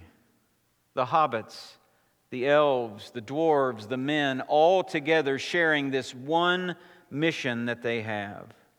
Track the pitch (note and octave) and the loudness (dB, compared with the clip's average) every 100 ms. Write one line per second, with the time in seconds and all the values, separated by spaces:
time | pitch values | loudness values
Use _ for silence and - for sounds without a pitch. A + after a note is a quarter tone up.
0 | F2 _ _ _ _ _ _ _ _ C3+ | -18 _ _ _ _ _ _ _ _ -4
1 | B2 E3 D3+ A#2 G2+ - - - _ _ | 0 2 2 -2 -8 -18 -20 -20 _ _
2 | _ _ - B2+ C3+ D3 D3 B2+ A2+ G#2 | _ _ -12 -4 2 4 4 2 -2 -10
3 | - B2 G#2+ C#3+ E3 C#3+ C3 A2 G#2 B2+ | -12 -12 -6 0 2 4 2 -2 -6 -4
4 | C3+ D3+ C#3 C3 - D3 E3 F#3+ F3 E3 | -2 0 0 -2 0 4 6 4 0 -4
5 | C#3+ D#3+ C#3+ C3+ - F3+ E3 D3 C#3 C3 | 2 2 2 -2 -2 2 4 2 0 -2
6 | B2+ B2 C3+ E3 F3 F3+ F3+ D#3+ - - | -4 -10 -2 2 2 0 -2 -8 -14 -20
7 | - C3+ D#3+ - C3 A#2 A#2+ A#2+ A#2+ A#2 | -10 -2 0 0 -4 -2 -4 -4 -4 -4
8 | A2 G#2 G2+ F#2 F#2+ - _ | -4 -6 -6 -12 -16 -20 _